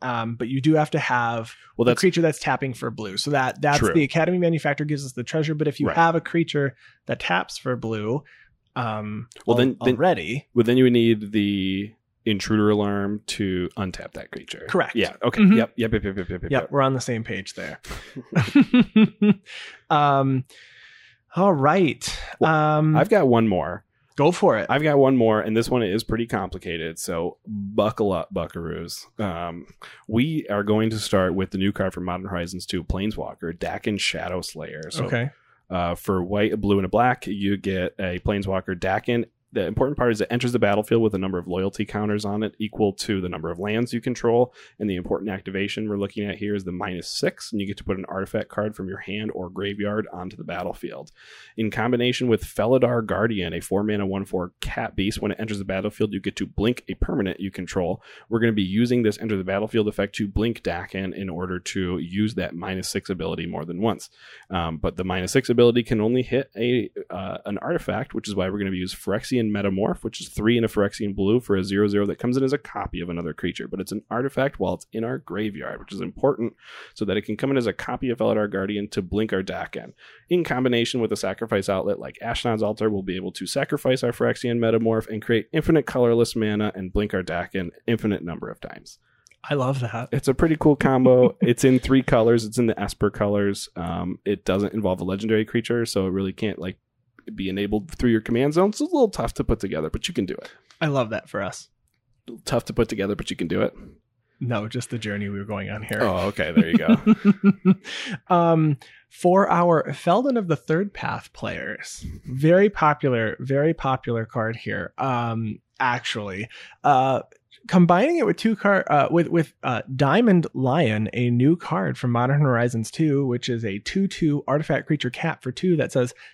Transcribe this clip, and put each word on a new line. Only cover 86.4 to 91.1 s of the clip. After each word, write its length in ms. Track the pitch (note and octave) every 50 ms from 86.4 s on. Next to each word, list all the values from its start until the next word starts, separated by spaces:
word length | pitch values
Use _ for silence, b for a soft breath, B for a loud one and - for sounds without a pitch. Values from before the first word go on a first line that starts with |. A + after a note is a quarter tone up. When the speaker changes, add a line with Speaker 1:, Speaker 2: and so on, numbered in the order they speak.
| A2 G#2+ G#2 G#2 G#2+ G#2 -
Speaker 2:
and 160 | F#2+ F#2 F#2
blink 220 | - G#2 G#2+ G2+ -
our 100 | F#2+ F2+
Dakin 480 | - F2 E2+ E2+ - - F#2+ F2+ E2+ - - _
infinite 380 | - A#2 A2 - G#2+ G2 - -
number 260 | F2 E2 - - -
of 100 | - -
times. 380 | - - - - - - - b b b b b b b b b - -
Speaker 1:
I 40 | D3
love 260 | C#3+ B2+ C3 C#3 C3
that. 280 | B2 A2+ - A2+ A#2+ -
Speaker 2:
It's 160 | - C#3 -
a 60 | C#3 B2+
pretty 240 | - F3+ D#3+ D#3 D3
cool 160 | - D3+ C#3+
combo. 640 | - - C#3 C3 B2+ B2+ B2+